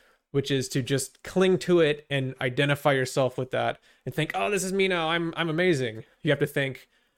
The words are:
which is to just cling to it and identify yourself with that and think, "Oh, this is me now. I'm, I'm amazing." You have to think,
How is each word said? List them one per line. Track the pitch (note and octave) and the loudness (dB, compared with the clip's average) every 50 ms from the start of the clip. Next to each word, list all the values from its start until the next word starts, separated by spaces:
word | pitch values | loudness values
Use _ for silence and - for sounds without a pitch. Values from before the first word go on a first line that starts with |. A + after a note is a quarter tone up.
| _ _ _ _ _ _ | _ _ _ _ _ _
which | - C#3 C3+ - | -4 -2 -2 0
is | C#3+ C3+ A#2+ - | -2 -2 -2 -2
to | - C#3 | -4 -4
just | B2 A#2+ C#3 C3 - - - _ | -2 0 -2 -2 -2 -6 -10 _
cling | - - - F#3 F#3+ F#3+ F#3 F3+ | -18 -4 0 2 4 4 4 2
to | - - F3 E3+ | 2 2 4 4
it | D#3+ D3 D3+ D3+ - _ | 4 4 2 -2 -4 _
and | C#3+ C#3 C3 C3 C3 - | -2 -2 -2 -2 -4 -4
identify | C3 B2+ B2 C3+ C#3+ C#3+ C#3+ C#3 - D3+ C#3 | -4 -2 0 0 2 2 0 2 2 2 2
yourself | C3+ B2+ - - C#3+ C3+ B2 - - | 2 0 0 0 0 0 0 0 -4
with | C3 - | -6 -4
that | - A#2 A#2+ A#2 A#2+ - _ _ _ _ _ | -4 -2 -2 -2 -4 -6 _ _ _ _ _
and | C3+ - | -8 -4
think, | - D3+ D#3 - | -4 -4 -4 -2
"Oh, | F#3+ G3 G3 | -2 -2 -2
this | G#3 F#3+ F3+ | -2 -2 -2
is | F#3+ | -2
me | F#3+ G3 F#3+ F#3+ | 0 0 2 2
now. | F3+ E3+ E3 D#3+ | 2 0 0 0
I'm, | E3+ E3+ E3+ E3 - | 0 0 -2 -2 -2
I'm | C#3+ E3 E3 | -2 -2 -2
amazing." | D3+ D#3+ F3+ F#3 E3 C3 C3 A2+ G#2+ A2 - - _ _ | 0 2 2 2 2 2 0 -4 -6 -10 -14 -18 _ _
You | - D#3 | 0 0
have | C#3+ C#3 | 2 2
to | D3 C#3 | 0 -2
think, | - D3 C#3 C3+ B2+ - - _ _ _ _ _ _ | -2 -4 -4 -4 -6 -10 -16 _ _ _ _ _ _